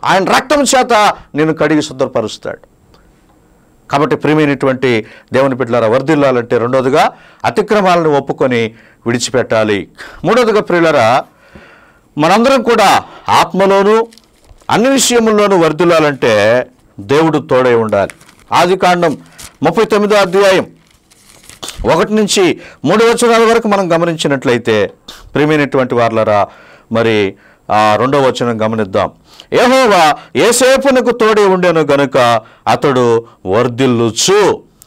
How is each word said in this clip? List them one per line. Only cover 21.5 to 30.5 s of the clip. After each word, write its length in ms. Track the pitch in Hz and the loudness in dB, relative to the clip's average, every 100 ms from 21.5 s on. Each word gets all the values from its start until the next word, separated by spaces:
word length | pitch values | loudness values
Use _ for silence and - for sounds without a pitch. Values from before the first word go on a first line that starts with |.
| - - - 110 | -20 -16 -8 -2
ఒకటి 200 | 160 208 | -2 0
నుంచి 480 | 214 214 - 175 - - - 131 | -2 -2 0 0 -2 -10 -8 -2
మూడు 180 | 208 | 0
వచనాల 400 | 233 233 233 226 | 2 2 2 2
వరకు 240 | 226 233 226 | 2 0 0
మనం 260 | 202 185 | -2 0
గమనించినట్లయితే, 1000 | 165 165 160 160 139 131 120 113 110 95 - - - - | 0 -2 -2 -4 -2 -2 -2 0 0 -2 -6 -20 -20 -8
ప్రియమైనటువంటి 640 | 135 151 156 139 139 127 123 | -2 0 0 -2 -2 -2 0
వారలారా, 520 | 117 110 107 104 95 - - - - | 0 0 0 0 0 -6 -20 -20 -6
మరి 440 | 113 113 107 98 - _ _ - | -2 0 0 -2 -6 _ _ -4
ఆ 240 | 104 107 104 | 0 2 2
రెండవ 320 | 123 143 131 | 0 0 0
వచనం 340 | - 120 110 | 0 -4 -2
గమనిద్దాం. 500 | 110 113 101 101 90 - _ - - | -4 -4 -4 -2 -4 -6 _ -20 -6
"యెహోవా 600 | - 240 262 247 190 156 143 - 120 | 0 2 2 2 2 2 0 -6 -2
యోసేపునకు 760 | 190 | 0